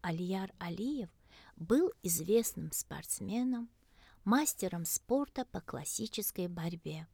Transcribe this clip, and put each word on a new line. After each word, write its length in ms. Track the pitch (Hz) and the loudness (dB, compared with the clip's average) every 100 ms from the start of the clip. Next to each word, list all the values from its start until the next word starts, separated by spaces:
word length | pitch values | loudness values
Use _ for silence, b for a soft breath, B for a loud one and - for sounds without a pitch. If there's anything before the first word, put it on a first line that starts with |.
Алияр 500 | 175 165 180 190 190 - | -4 -2 0 -2 -2 -6
Алиев 520 | 175 175 233 294 190 _ B B B - | -6 -4 -2 -2 -6 _ B B B -12
был 360 | 165 254 349 - | 4 6 6 2
известным 720 | 185 165 160 220 226 - 156 | -2 0 6 6 4 -4 -6
спортсменом, 960 | - - 147 - - 190 214 254 247 233 _ b b b b | -6 -6 -8 -6 -6 -2 0 2 0 -4 _ b b b b
мастером 640 | - 247 302 - 185 175 165 | 2 4 4 0 -2 -2 -4
спорта 580 | - _ 262 285 - | -4 _ 0 0 -4
по 160 | 254 190 | -6 -8
классической 880 | - 127 143 - 220 - 202 - 180 | -8 -8 -6 -6 -4 -4 -4 -2 -4
борьбе. 580 | 175 165 170 160 156 160 | -2 -4 -4 -8 -10 -10